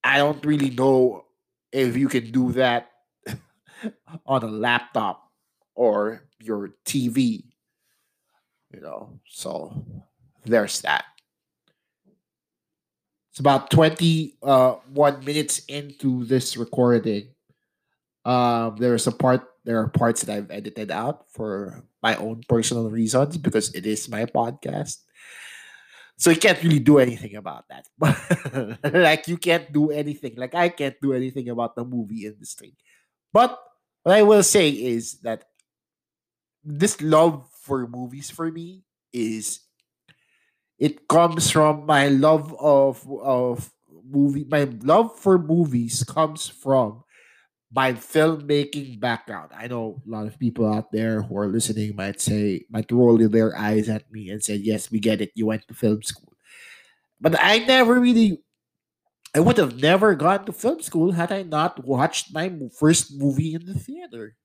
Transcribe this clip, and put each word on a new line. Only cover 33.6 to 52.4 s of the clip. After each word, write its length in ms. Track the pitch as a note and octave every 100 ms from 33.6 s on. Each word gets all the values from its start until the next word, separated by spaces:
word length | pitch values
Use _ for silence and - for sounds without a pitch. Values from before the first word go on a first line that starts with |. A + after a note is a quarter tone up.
| - _ _ _
what 120 | E3+ G3+
I 80 |
will 200 | G#3 G#3
say 260 | - G#3 D#3
is 500 | B2 B2 A#2 A2+ -
that 240 | A#2 A2+ _ _ _ _ _ _ _ _ _ _ _ _
this 380 | D3+ D3 G3+ -
love 480 | D#3 D#3 E3 D3 - _
for 260 | - C3+ A#2+
movies 420 | A#2+ B2 C3+ D3+
for 220 | - E3
me 320 | D#3+ E3+ F#3+ _ _ _
is, 500 | B2 A2+ A2 G#2 - _ _ _ _ _ _ _ _ _ _ _ _
it 300 | D3 - _
comes 420 | D#3+ E3+ E3 -
from 360 | D#3 D3+ D3 D3
my 240 | C#3+ C#3+
love 440 | C3+ D3+ D#3+ D3 F3+
of, 480 | D3+ C#3+ C3+ C3 C3
of 640 | C3 C3+ B2+ B2 A#2+ - _ _ D#2+ B2
movie. 360 | C#3 C#3+ C#3
My 220 | C3 D3+ C#3 A#2
love 340 | B2+ F3+ A3+ -
for 200 | G3 F#3
movies 640 | D#3 E3+ D#3+ B2 A#2 -
comes 440 | B2 D#3 D#3 D3+ -
from 560 | - C3 C3+ A2 A2+ _ _ _ _ _ _ _
my 200 | A#2 C3
filmmaking 1040 | A#2 - D#3 D#3 D#3+ C#3+ D3 C#3+ D3 C#3 A2+
background. 520 | B2 A2+ - G2 D2+ -
I 120 | A#2
know 340 | A#2+ A2+ B2+ A2
a 40 |
lot 180 | A2 G#2+
of 100 | -
people 340 | A#2+ A#2+ A2
out 200 | G#2+ -
there 320 | G#2+ A2 A2
who 140 | G2+ F#2+
are 100 | G2+
listening 480 | A2 - G#2+ G#2+ G2+
might 260 | G2 G2
say, 440 | - G#2+